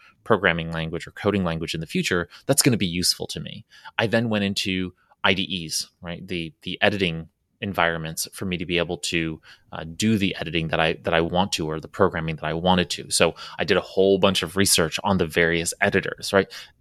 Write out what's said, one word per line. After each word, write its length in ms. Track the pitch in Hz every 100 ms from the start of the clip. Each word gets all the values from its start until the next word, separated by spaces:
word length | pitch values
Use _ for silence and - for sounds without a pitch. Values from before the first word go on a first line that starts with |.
| _ _
programming 480 | - 104 95 85 82
language 340 | 80 80 82 -
or 40 |
coding 320 | - 104 98
language 300 | 87 82 82
in 60 | 82
the 60 | 80
future, 420 | 185 165 90 85 - -
that's 160 | 143
gonna 140 | 139 107
be 100 | 95
useful 400 | 87 87 - -
to 120 | 82
me. 240 | - 104 - - - -
I 80 | 110
then 220 | 113 117
went 160 | 107
into 500 | 98 98 98 92 90 - _ _
I 100 | 98
D 320 | 95 90 90 78
Es, 200 | - - _
right? 240 | 87 87 92
The, 260 | 90 82 -
the 180 | 90 87
editing 460 | 104 95 90 82 82 _ _ _
environments 680 | 101 92 85 82 80 80 -
for 120 | -
me 120 | 98 87
to 80 | 90
be 120 | 85
able 200 | 82 87
to, 420 | - 85 80 78 - - _
uh, 120 | 82 80 82
do 200 | 110 110
the 180 | 98 -
editing 320 | 82 82 80
that 120 | 80
I, 140 | 80 -
that 120 | -
I 80 | 82
want 300 | 85 87 101
to, 140 | - 78
or 140 | 78
the 80 | -
programming 480 | - 92 82 80 78
that 80 |
I 100 | 78
wanted 340 | 82 90 92 85
to. 200 | - 71
So 240 | - 85 - - -
I 60 |
did 140 | 90 90
a 40 |
whole 360 | - 98 95 98
bunch 240 | 98 92
of 140 | 82 95
research 440 | 98 - 80 -
on 140 | 101 92
the 100 | 80
various 460 | 85 82 85 85 -
editors, 520 | 101 98 - - -
right? 200 | 98 95 - - _